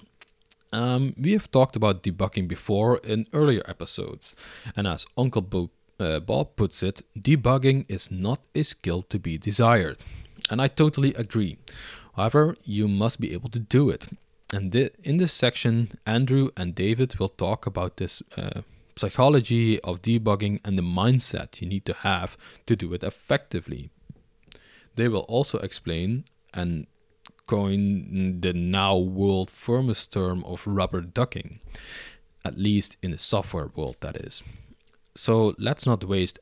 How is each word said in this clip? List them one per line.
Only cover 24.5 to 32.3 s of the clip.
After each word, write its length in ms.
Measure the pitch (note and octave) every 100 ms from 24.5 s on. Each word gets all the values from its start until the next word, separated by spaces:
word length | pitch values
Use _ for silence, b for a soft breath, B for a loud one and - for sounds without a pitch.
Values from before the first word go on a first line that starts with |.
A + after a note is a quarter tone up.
| B B B B -
They 120 | A#2+
will 180 | G#2 -
also 320 | A#2 D3 -
explain 640 | G2 - - E2 F2+ B2 - _ _
and 340 | - F2 E2 - _ _ _ - _ -
coin 960 | G#2+ G2+ G2 G2+ G2+ - F#2+ F#2 F2+
the 120 | F#2
now 420 | F2 F2 G2 G2 F#2+
world 560 | F#2 F#2+ G2 F#2+ F#2
famous 560 | - - A#2+ C3 G#2+ -
term 360 | - F2+ F2+
of 240 | - F2 -
rubber 340 | G2 F#2 F#2
ducking, 580 | F2 G#2 B2 - - - - B B B B B _